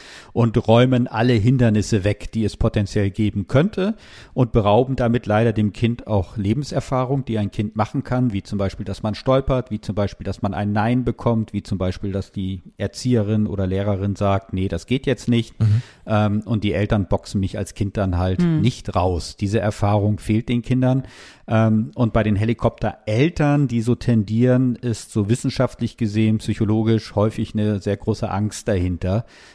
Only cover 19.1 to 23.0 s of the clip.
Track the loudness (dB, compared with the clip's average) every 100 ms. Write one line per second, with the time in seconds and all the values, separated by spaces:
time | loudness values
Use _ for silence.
19.1 | -2 -6 -6 -2 0 -2 -2 0 2 2
20.1 | -2 0 -2 0 -4 0 0 2 0 -2
21.1 | -14 -20 -18 -2 2 4 2 0 -2 0
22.1 | 2 2 2 0 0 -2 -2 -6 -6